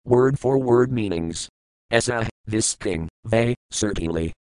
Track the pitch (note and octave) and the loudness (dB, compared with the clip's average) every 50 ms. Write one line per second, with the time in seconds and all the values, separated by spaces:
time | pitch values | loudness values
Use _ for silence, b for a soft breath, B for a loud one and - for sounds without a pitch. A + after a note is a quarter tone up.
0 | _ A#2+ A#2+ B2 B2+ C3+ C#3 - - B2 C3+ C3+ C3 B2 A#2+ B2 B2+ C3 B2+ A#2 | _ 2 4 4 6 4 2 0 0 0 0 0 2 4 4 4 4 4 0 -2
1 | G#2+ G2 F2 E2 E2 E2+ E2 - - - _ _ _ _ _ _ _ - A#2 A#2 | -2 -2 -2 -2 -4 -4 -6 -8 -10 -12 _ _ _ _ _ _ _ -2 0 0
2 | - - B2 A#2 A2 A2+ - _ _ G#2+ G#2+ A2 A2+ - - - - G#2 F2+ D#2+ | 0 0 -2 -2 -4 -6 -6 _ _ -4 -2 -2 -2 -2 -4 -4 -4 -4 -4 -4
3 | D#2+ E2+ - _ - A2 A2+ A2+ A#2 A#2+ B2 - _ _ - - G#2+ G#2 G2 - | -6 -8 -10 _ -6 -2 0 0 2 0 -2 -6 _ _ -8 -4 -4 -4 -4 -4
4 | E2 E2 E2+ E2 E2 E2 - - | -4 -4 -2 -2 -4 -4 -6 -10